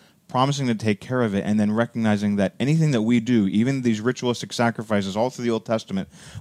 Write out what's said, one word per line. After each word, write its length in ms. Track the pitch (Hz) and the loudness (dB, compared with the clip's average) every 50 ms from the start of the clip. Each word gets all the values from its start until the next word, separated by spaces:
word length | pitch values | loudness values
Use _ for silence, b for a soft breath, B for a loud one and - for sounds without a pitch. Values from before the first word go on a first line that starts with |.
| b b b b b - | b b b b b -4
promising 400 | - 127 131 139 143 139 135 123 | 0 0 2 2 0 0 0 -2
to 80 | 113 | -2
take 260 | 101 113 110 104 - | -2 0 -2 -2 -2
care 220 | - - 127 127 120 | -4 -4 -2 0 0
of 100 | 107 98 | 0 0
it, 100 | 98 - | -2 0
and 160 | - 104 107 | 0 0 2
then 120 | 107 104 | 2 2
recognizing 640 | 107 113 117 117 - 120 113 107 104 101 104 104 101 | 2 0 -2 -2 -2 -2 0 0 0 2 0 0 2
that 180 | 101 98 92 - - | 2 0 0 0 -2
anything 320 | 117 139 156 165 160 151 | 0 0 2 2 2 2
that 100 | 131 113 | 2 2
we 180 | 107 113 120 120 | 2 2 2 2
do, 280 | 113 120 123 113 98 95 | 2 2 2 4 4 4
even 340 | - 104 117 135 139 135 | 2 2 2 2 0 0
these 180 | 123 120 110 107 | 0 0 0 0
ritualistic 540 | 107 123 123 - 127 123 117 - - 98 - | 0 -2 -2 -2 -2 -2 -2 -4 -6 -8 -2
sacrifices 640 | - 120 117 110 - 110 107 107 101 95 98 92 107 | 0 0 0 0 -2 -4 -2 0 0 0 -2 -2 -2
all 140 | 117 127 | -2 -2
through 120 | 127 - 120 | -2 -4 -2
the 60 | 117 | -2
Old 160 | 113 110 - | -2 -2 -2
Testament, 420 | - 113 113 - - 98 95 - - B B B B B B | -2 -4 -4 -4 -4 -6 -6 -6 -6 B B B B B B